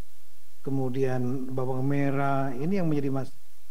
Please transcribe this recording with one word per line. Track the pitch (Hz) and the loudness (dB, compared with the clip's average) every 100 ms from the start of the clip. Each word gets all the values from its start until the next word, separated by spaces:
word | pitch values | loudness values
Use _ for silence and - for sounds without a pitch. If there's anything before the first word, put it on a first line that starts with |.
| - - - - - - | -2 0 0 0 0 0
kemudian | - 135 127 127 135 127 123 135 131 | 0 0 0 2 2 2 0 0 -2
bawang | 131 127 131 | -2 0 0
merah. | 135 143 139 135 139 135 135 | 2 2 2 2 2 2 0
Ini | 127 156 196 | 0 0 0
yang | 165 | 2
menjadi | 147 139 | 2 0
mas-, | 135 127 - - - - | -2 -2 -4 -4 -4 -2